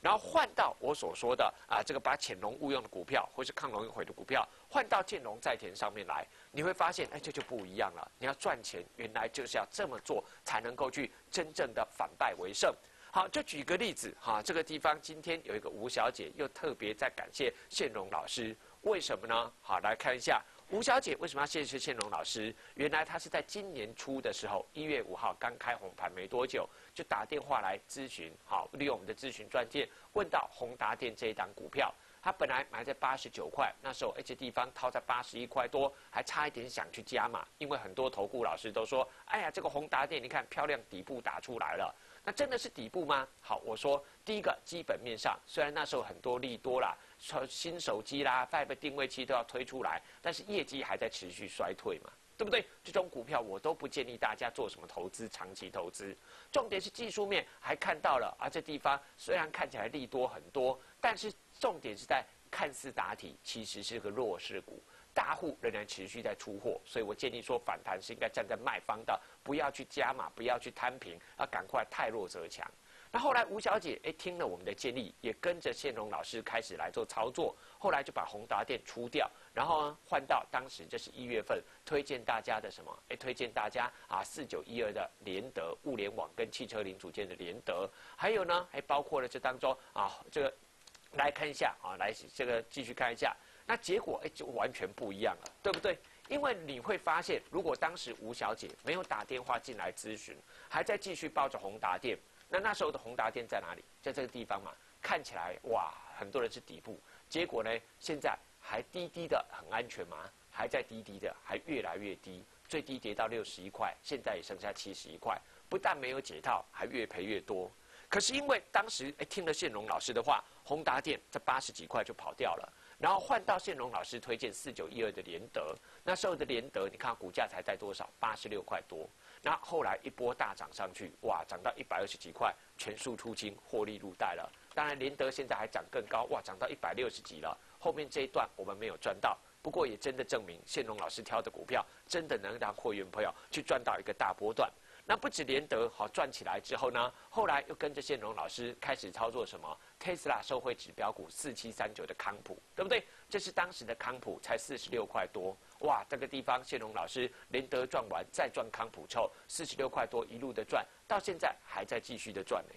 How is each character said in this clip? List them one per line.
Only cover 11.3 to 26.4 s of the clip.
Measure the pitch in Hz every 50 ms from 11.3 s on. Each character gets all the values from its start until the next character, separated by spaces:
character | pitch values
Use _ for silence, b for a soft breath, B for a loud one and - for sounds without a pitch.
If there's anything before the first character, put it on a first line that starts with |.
真 | - - 170 156 156
正 | - 170 127 110
的 | 123 110 - -
反 | - 101 - -
败 | - 143 120 95
为 | 87 90 92 101
胜。 | - - 175 123 - B B B B B B B
好， | 190 185 190
就 | - 302 294
举 | - - 151 139
个 | - 175
例 | 185 240 220 160
子 | - - 107 - -
哈， | - - 110 107 107
这 | - 180
个 | 165 160
地 | - 156 151
方 | - 160 151 151
今 | - - 160 156
天 | 151 170 165 165 -
有 | - 196
一 | 214
个 | 202 -
吴 | - 107 104 123
小 | - 123 110 120
姐 | 131 - 95 76 -
又 | - 147 135
特 | - - - 156 123
别 | - - 104 110
在 | - - 127
感 | - - - - -
谢 | - 143 120 B B B B
宪 | - - 180 139 110
荣 | 107 95 98
老 | 101 78 -
师， | - - 127 117 110 110 B B B B B B
为 | 202 214 180
什 | 156 - 123 98
么 | 113
呢？ | 113 113 117 120 117 - -
好， | - - 98 90
来 | 90 101 113
看 | - - 147 127
一 | 127
下。 | 120 - 143 110 - B B B B B
吴 | - 208 233
小 | - 247 269
姐 | 262 196 147 -
为 | - 170
什 | -
么 | 139 143
要 |
谢 | 147 - 165 147
谢 | 120 131 135
宪 | - - 131
荣 | 117 104 107
老 | 98 78 78
师？ | - - 117 107 110 110 B B B B
原 | - 139 151
来 | 147 156 160
她 | 156 165
是 | 170 - 160
在 | - 165
今 | 147 - - 208 202 196 175
年 | 135 104 107 117
初 | - - - 135 135
的 | 123 113 101
时 | - - 107
候， | 104 95 - - -
一 | - 151
月 | 156 147 127
五 | 107 - 90
号 | - - 107 90 -
刚 | - 120 120
开 | 117 - 120 120
红 | 113 104 95 90
盘 | - 92 87 90
没 | 92 92
多 | 98 - 123